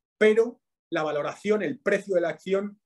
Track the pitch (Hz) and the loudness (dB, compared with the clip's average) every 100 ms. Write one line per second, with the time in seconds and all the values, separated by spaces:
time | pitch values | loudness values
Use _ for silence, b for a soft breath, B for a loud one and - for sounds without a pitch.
0 | _ _ 214 214 233 - _ _ _ 165 | _ _ 4 4 0 -4 _ _ _ -4
1 | 156 147 147 - 202 214 170 127 - 196 | -2 -4 -4 -6 -2 0 -2 -4 0 -2
2 | 196 180 170 156 - 190 202 202 | 0 0 0 -6 -2 -2 -2 -12